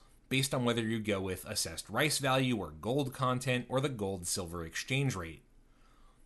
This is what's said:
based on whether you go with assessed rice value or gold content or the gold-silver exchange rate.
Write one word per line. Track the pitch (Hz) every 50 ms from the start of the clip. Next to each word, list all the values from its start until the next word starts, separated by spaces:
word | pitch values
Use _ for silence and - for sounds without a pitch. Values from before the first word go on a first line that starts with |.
| - - - - - -
based | 127 131 131 135 -
on | 139 123
whether | 120 117 117 113
you | 110 113 117
go | 110 104 101 95
with | 92 95 92 - -
assessed | - 104 - - - 82 - - -
rice | 92 113 143 156 135 -
value | 135 135 131 135 135 127 123
or | 107 92 80 78 80
gold | 76 107 120 143 143 127 123
content | - 135 127 127 127 - 131 127 123 123 -
or | 127 131
the | 131 151
gold-silver | 135 107 101 95 98 95 87 87 - - 92 82 85 87 82
exchange | 82 - - - - 131 135 139 131 110
rate. | 92 85 82 78 - - - - - - - - - - - - - - - - - -